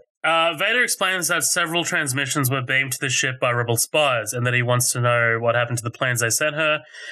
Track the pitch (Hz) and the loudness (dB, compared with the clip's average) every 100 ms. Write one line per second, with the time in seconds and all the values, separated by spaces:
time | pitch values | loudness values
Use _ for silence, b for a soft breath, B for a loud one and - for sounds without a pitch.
0 | - _ 156 165 165 156 196 240 233 - | -10 _ 0 2 2 0 0 0 0 0
1 | 190 185 170 170 143 180 170 170 160 175 | 0 0 0 0 0 0 0 -2 -2 -2
2 | 147 127 135 151 127 135 127 131 135 - | -2 -2 -2 0 0 0 0 0 -2 -4
3 | 139 127 135 127 127 120 117 113 - 156 | -2 -2 -2 0 0 0 0 0 0 2
4 | 143 123 104 123 123 123 120 123 123 127 | 2 0 -2 -2 0 0 2 2 2 0
5 | 120 120 117 113 117 120 120 120 117 - | 2 4 2 2 2 2 0 -2 -6 -2
6 | 131 120 117 - 151 147 156 151 B B | -2 0 0 0 -2 0 0 -2 B B
7 | B | B